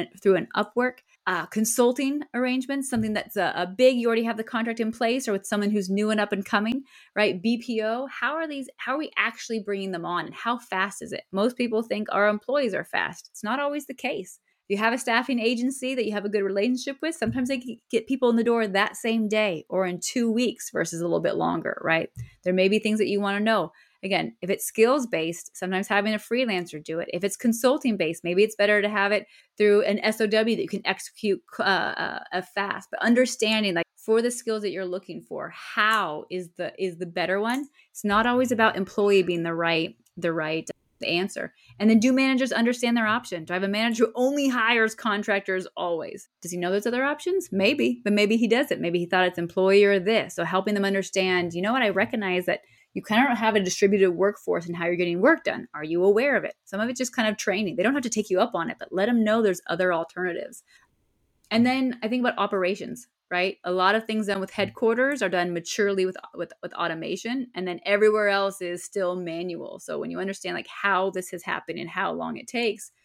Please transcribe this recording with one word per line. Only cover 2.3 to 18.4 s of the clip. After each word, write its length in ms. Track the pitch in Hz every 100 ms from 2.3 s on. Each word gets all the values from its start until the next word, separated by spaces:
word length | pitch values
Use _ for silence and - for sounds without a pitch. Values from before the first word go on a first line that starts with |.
arrangements, 540 | 240 254 254 254 277 269
something 240 | 233 220
that's 240 | 214 - 202
a, 160 | 165 -
a 100 | 180
big, 300 | 190 254 247
you 100 | 233
already 180 | 226
have 120 | 233 220
the 80 |
contract 340 | 220 233 226 226
in 140 | 220
place, 340 | 226 233 254 247
or 60 |
with 140 | 196 -
someone 240 | 208 202
who's 200 | 208 185
new 200 | 196 214
and 100 | 214
up 120 | 208
and 120 | 202
coming, 400 | 196 208 214 262 - - -
right? 280 | - 214 185
B 160 | 220 233
P 240 | 233 220
O, 240 | 214 240 269
how 280 | - 247
are 120 | 311 320
these, 220 | 285 262 -
how 180 | -
are 40 | 285
we 120 | 311 -
actually 440 | 214 226 - 226
bringing 300 | 202 196 190
them 140 | 175
on, 220 | 170 175 160
and 80 |
how 240 | - 233 240
fast 440 | - 185 196 -
is 100 | -
it? 120 | - -
Most 240 | 190 233 247
people 260 | 240 220
think 260 | 226 208 214
our 160 | 190 208
employees 460 | 208 - 285 247
are 100 | 165
fast. 440 | 156 - 85 - -
It's 100 | -
not 160 | 214 262
always 280 | 285 294 285
the 80 |
case. 440 | 254 254 - 185 - _ _ -
If 80 | 196
you 60 |
have 100 | 226
a 60 | 240
staffing 400 | 254 233 254 247
agency 560 | 226 240 247 269 254
that 120 | 262 214
you 60 |
have 120 | 208
a 40 | 202
good 140 | 202
relationship 540 | 196 196 220 247 277 269
with, 140 | 320
sometimes 340 | 330 220 262 254
they 100 | 269
can 200 | 247 220 _
get 200 | 226 -
people 220 | 262 247
in 60 |
the 60 | 226